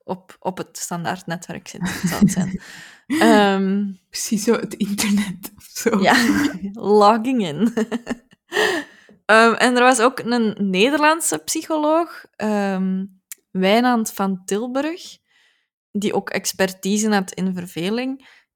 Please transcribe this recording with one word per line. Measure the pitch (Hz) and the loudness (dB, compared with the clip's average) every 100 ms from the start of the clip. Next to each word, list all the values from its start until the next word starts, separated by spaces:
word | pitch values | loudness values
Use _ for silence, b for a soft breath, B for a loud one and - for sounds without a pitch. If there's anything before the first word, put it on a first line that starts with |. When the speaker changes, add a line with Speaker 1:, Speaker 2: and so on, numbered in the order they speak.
Speaker 1:
op, | - 185 - - | -12 -12 -12 -12
op | - 185 | -8 -8
het | 165 - | -10 -12
standaard | - 175 165 185 - | -10 -8 -6 -8 -8
netwerk | 170 - 170 - | -10 -10 -14 -14
zit, | - 180 | -8 -8
zal | - 175 160 | -4 -4 2
het | 208 | 2
zijn. | - 185 190 | 2 -4 -6
Speaker 2:
<laughs> | B B B B B | B B B B B
Speaker 1:
Ehm, | 294 226 220 202 196 196 202 202 185 _ | 2 6 6 4 2 0 0 -2 -8 _
Speaker 2:
Precies | - - 202 | -10 -4 -2
zo, | 233 | 0
het | 220 - | 0 -2
internet | - 208 202 214 202 196 175 - - | -6 -4 -2 0 0 -2 -8 -14 -18
of | |
zo. | - - 226 208 | -16 -6 0 2
Speaker 1:
Ja, | 202 247 233 302 285 | 4 4 4 2 0
<laughs> | 185 196 | -4 -10
logging | 214 196 208 208 226 226 254 185 | -6 2 6 6 4 2 -2 -2
in. | 147 226 | 0 -2
<laughs> | - 220 - - 240 _ _ _ 381 427 349 277 B B B | -2 -4 -6 -8 -12 _ _ _ -2 0 -2 -6 B B B
Ehm, | - 214 226 | 2 4 4
en | 220 247 247 | 4 2 4
er | |
was | 247 254 | 4 4
ook | 233 262 | 2 0
een | 226 240 220 - 202 | -2 0 0 -2 -2
Nederlandse | 185 226 285 302 330 - 320 | 2 2 4 2 2 -2 -4
psycholoog, | - 320 311 311 302 320 330 - - - | -4 -6 -4 -2 2 0 0 -8 -20 -6
ehm, | 214 208 196 190 190 190 196 _ - - _ | -2 -2 -2 -2 -2 -4 -6 _ -20 -20 _
Wijnand | 190 190 220 247 240 220 | 0 2 4 4 2 -2
van | - 196 190 | -4 -4 -4
Tilburg, | - 196 247 262 302 349 - - _ _ _ _ _ _ _ | -4 -6 -4 -4 -4 -6 -14 -20 _ _ _ _ _ _ _
die | 208 208 | -4 -2
ook | - 202 | -2 -4
expertise | - - - 190 185 190 208 214 | -6 -6 -2 -4 -2 -4 -2 0
had | 208 190 | 0 -2
in | - 185 | -4 -4
verveling, | 185 175 - 175 226 262 269 b b b | -4 -8 -6 -4 -4 -4 -8 b b b